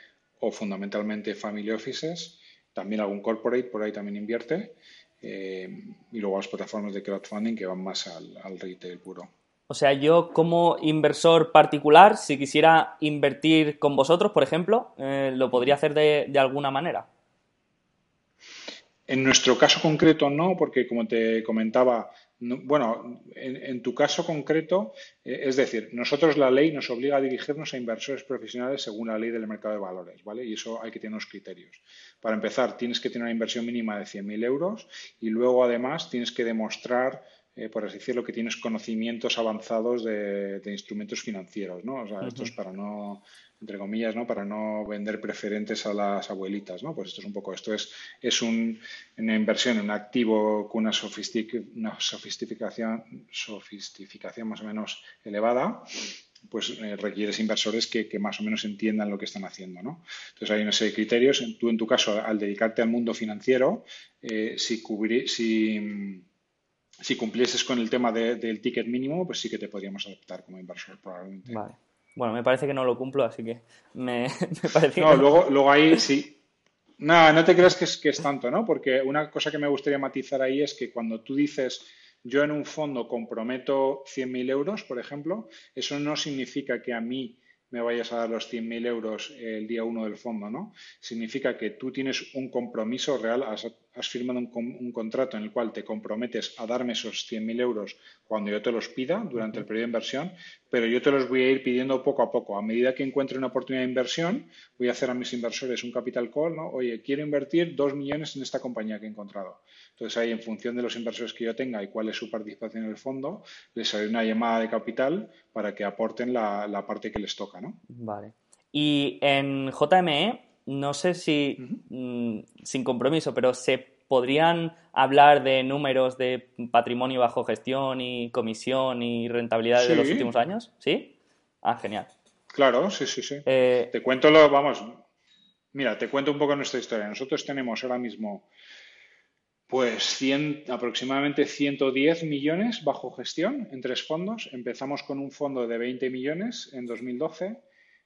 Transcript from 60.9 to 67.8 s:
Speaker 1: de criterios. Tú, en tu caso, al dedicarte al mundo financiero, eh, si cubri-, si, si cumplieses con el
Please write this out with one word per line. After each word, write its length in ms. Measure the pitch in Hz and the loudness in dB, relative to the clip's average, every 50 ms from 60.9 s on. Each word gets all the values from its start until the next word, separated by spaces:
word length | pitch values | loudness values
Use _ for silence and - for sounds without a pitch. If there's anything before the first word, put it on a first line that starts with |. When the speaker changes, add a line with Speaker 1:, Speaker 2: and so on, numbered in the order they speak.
Speaker 1:
de 40 | - | 0
criterios. 480 | 110 107 - 120 120 123 139 139 - 123 113 - - | 0 0 2 4 6 6 6 4 4 0 -4 -4 -2
Tú, 100 | 117 117 | 0 0
en 80 | 113 | 0
tu 100 | 110 113 | 0 2
caso, 340 | 113 131 - - 113 104 107 117 | 2 2 2 2 2 0 0 0
al 140 | 113 107 | -2 -2
dedicarte 460 | 104 104 101 101 101 113 110 - 123 113 | -2 -2 -4 -2 0 0 0 2 0 0
al 60 | 113 | 2
mundo 260 | 117 120 117 113 110 | 0 0 0 -2 -4
financiero, 680 | - 113 107 104 101 - 123 131 123 131 160 220 - - - - - - - _ _ | -4 -6 -8 -8 -2 2 2 4 4 4 2 2 -2 -6 -14 -20 -20 -20 -20 _ _
eh, 320 | - 120 110 107 110 120 - - | -8 -6 -4 -2 -2 -4 -4 -4
si 240 | - - 117 113 - | -4 -4 -4 -6 -6
cubri-, 440 | - 110 101 110 110 117 131 135 | -6 -4 -2 0 0 0 0 0
si, 920 | - - - 113 113 110 110 110 110 107 104 104 104 104 101 101 98 95 92 90 _ _ _ _ _ _ _ _ _ _ _ _ _ _ - | -2 -2 -2 0 2 2 2 2 2 0 -2 -4 -6 -6 -8 -8 -10 -10 -14 -18 _ _ _ _ _ _ _ _ _ _ _ _ _ _ -10
si 140 | - - 123 | -6 -6 -4
cumplieses 480 | - 117 107 101 117 127 120 - 117 - | -4 -4 -4 0 0 0 2 0 0 -2
con 160 | - 127 | -2 -2
el 100 | 120 | -2